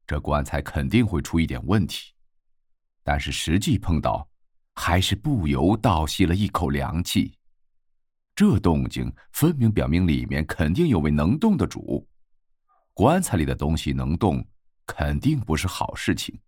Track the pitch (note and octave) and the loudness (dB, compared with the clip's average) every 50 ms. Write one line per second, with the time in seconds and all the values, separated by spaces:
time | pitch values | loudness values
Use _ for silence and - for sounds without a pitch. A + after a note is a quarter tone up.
0 | _ - D#2 D2 - D2+ D2 D2 C#2 - - C#2+ C#2+ - - D#2 C#2 C2 - B2 | _ -6 -6 -4 -2 -2 -2 -2 -2 -2 -4 -6 -6 -4 -4 -4 -2 0 2 2
1 | A#2+ G2+ - D2 C#2 - - E2 D#2+ - B1+ B1 A1+ C#2 G2+ A2 E2+ - - - | 2 2 0 -4 -2 -2 0 0 0 -2 -4 -6 -2 0 0 0 0 -2 -4 -10
2 | - - _ _ _ _ _ _ _ _ _ _ _ _ _ _ _ _ _ _ | -14 -16 _ _ _ _ _ _ _ _ _ _ _ _ _ _ _ _ _ _
3 | - D2 D2 C#2+ C2+ D2 C2+ - - - D#2+ G2+ - - B2 - - - E2+ D2 | -4 -2 -2 -2 -2 -4 -6 -6 -2 0 0 0 2 2 0 0 0 0 0 0
4 | - B1 A1 - - - _ _ _ _ _ _ _ _ - - - - E2+ F#2 | 0 0 -2 -4 -6 -12 _ _ _ _ _ _ _ _ -12 -6 -2 2 2 2
5 | F2+ - G2 - - D#3 C#3+ A2 E2 D2 C#2 B1+ D2 F2+ A2 G#2+ - B2 F#2 D#2 | 2 2 -2 -2 -2 -2 0 0 0 0 2 2 2 2 2 2 2 2 2 2
6 | D#2 D2+ - - F#2+ D#2+ E2+ G2 G#2 G2 - - F2 C#2+ C#2 C#2+ C2+ C2 D2 E2 | 0 -2 0 2 2 2 2 2 0 0 -2 -2 -2 -2 -2 -2 -2 -2 -4 -4
7 | F2+ - - G2+ - - - _ _ _ _ _ _ _ _ _ _ _ _ _ | -4 -2 0 -2 -2 -2 -6 _ _ _ _ _ _ _ _ _ _ _ _ _
8 | _ _ _ _ _ _ - - G3+ G#3 B2+ F#2+ - F#2 D#2+ C#2+ B1+ A1+ - B1+ | _ _ _ _ _ _ 0 2 4 4 4 4 4 2 2 2 0 -4 -4 -6
9 | B1 A#1+ - - - - - - D3 E3 E3+ C#3 A#2 A2 G#2 - B1 C2 D#2 F2 | -6 -6 -8 -12 -16 -12 -2 0 2 2 2 4 2 2 2 2 0 2 2 2
10 | F#2 E2+ D2 B1+ A#1+ - C2+ C#2+ D#2 - - - E2 D2+ F2+ C3+ F3 E3 A#2 E2 | 2 2 2 0 -2 -2 -4 -4 -4 -4 -2 -2 0 0 2 2 2 2 2 2
11 | D2 D2+ D2 D2 D2 F2 B2+ D#3 - A3+ G3+ C#3 F#2 - - - - G1+ - - | 2 2 2 2 2 2 2 2 2 2 2 2 0 -2 -4 -6 -8 -6 -6 -6
12 | - - _ _ _ _ _ _ _ _ _ _ _ _ _ _ _ _ _ - | -6 -10 _ _ _ _ _ _ _ _ _ _ _ _ _ _ _ _ _ 2
13 | F#2 C3 E3 F#3+ F3 - A2 F2+ D2+ C2+ C2 C2 C#2+ D2+ D#2+ D2+ - D2 C2+ C2 | 4 4 4 2 0 0 0 0 0 0 -2 -2 0 0 0 0 0 -2 -2 -2
14 | B1+ C2 D#2+ E2+ - F#2+ D2 B1+ G#1+ - _ _ _ _ _ _ _ - - - | -2 -2 -2 0 0 0 0 0 -4 -8 _ _ _ _ _ _ _ -10 -6 -4
15 | D2+ D2 D2 C#2+ - C3+ D#3+ C3+ G#2 - D#2 D2+ - F#2 - - - - - - | -2 -2 -2 0 0 0 0 0 0 -2 -2 -2 -2 -4 -4 -6 -6 -6 -8 -6
16 | - - F2 - - - - - _ | -2 -2 -2 -2 -4 -10 -12 -16 _